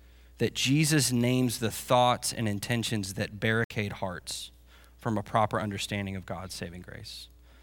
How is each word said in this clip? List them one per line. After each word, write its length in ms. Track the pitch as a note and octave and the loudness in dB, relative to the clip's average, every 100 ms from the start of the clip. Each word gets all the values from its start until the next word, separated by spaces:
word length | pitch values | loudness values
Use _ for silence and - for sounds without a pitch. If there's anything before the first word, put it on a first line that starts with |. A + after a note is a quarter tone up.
| - - - - | -20 -20 -16 -2
that 160 | A2+ | -2
Jesus 560 | - B2+ D3 D#3 D#3 A#2+ | 0 2 4 4 2 2
names 480 | B2 B2 B2+ B2+ - | 2 2 2 0 -2
the 140 | A2 | -4
thoughts 600 | - - B2+ B2 A#2 - | -4 2 4 4 2 -4
and 140 | - A2 | -4 -4
intentions 680 | G2+ - A#2+ A2 A2 F#2+ | -2 -2 -2 -2 -4 -4
that 260 | G2 G#2 G#2 | -6 -6 -2
barricade 540 | G#2+ A2+ A#2 - G2+ | 0 0 -2 -4 -6
hearts 580 | E2+ F#2+ E2+ - - - - - - - - | -6 -8 -8 -12 -12 -14 -18 -20 -20 -20 -8
from 220 | B2 G#2+ | -4 -4
a 60 | |
proper 360 | - A#2 G#2+ A2+ | 4 8 8 6
understanding 540 | G#2+ G2+ - G#2 G2 | 0 -2 -2 -2 -2
of 100 | F#2+ | -6
God's 300 | - F2 F#2 | -6 -8 -8
saving 280 | - E2+ F2 | -8 -8 -10
grace. 440 | F2 - G#2+ - - - - - | -14 -14 -14 -16 -18 -20 -20 -20